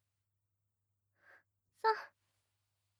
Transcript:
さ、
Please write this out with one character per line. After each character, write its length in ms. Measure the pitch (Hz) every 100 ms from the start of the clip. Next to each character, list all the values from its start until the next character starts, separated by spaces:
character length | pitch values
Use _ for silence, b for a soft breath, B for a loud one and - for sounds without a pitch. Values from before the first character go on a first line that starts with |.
| _ _ _ _ _ _ _ _ _ _ _ b b b - _ _ -
さ、 60 | 440 440 - - _ _ _ _ _ _ _ _